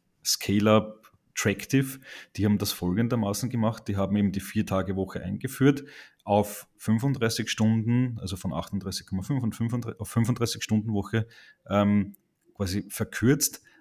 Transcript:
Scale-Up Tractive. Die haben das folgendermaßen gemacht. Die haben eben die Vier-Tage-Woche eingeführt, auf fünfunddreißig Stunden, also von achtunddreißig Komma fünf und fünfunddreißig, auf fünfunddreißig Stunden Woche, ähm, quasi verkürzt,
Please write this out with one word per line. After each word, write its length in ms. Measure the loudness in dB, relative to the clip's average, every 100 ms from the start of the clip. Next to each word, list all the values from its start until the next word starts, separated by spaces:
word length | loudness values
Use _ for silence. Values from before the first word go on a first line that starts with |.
| _ _
Scale-Up 760 | -4 -2 0 4 6 6 4 -6 -20 _ _ -4
Tractive. 640 | -2 -2 0 0 0 -6 -16 -20 -12 0
Die 80 |
haben 140 | 2 2
das 140 | 0
folgendermaßen 800 | -2 -2 0 0 0 0 -2 -2
gemacht. 380 | 0 0 -2 -4
Die 80 | -2
haben 200 | 2 2
eben 160 | 2
die 80 | 0
Vier-Tage-Woche 800 | -4 -4 0 -2 -2 -4 -4 -6
eingeführt, 640 | -6 -6 -6 2 4 4 -2 -18 -20 _
auf 420 | 0 0 0 -6 -16 _
fünfunddreißig 720 | 0 2 0 0 -2 -2 -4
Stunden, 680 | 2 2 2 2 0 0 -4
also 160 | -8 -6
von 180 | -6
achtunddreißig 520 | -6 -6 -6 -6 -8 -6
Komma 160 | -6
fünf 200 | -2 -2
und 120 | -2
fünfunddreißig, 460 | -2 -4 -4 -6 -8
auf 80 | -2
fünfunddreißig 540 | 2 2 2 -2 -4
Stunden 320 | 0 0 2
Woche, 320 | -2 0 -2 -2 -10 -20 _ 0
ähm, 480 | 2 4 4 0 -6 _ _ _ -6
quasi 300 | -2 -2 -4
verkürzt, 760 | -6 -8 2 4 4 0 -4 _ _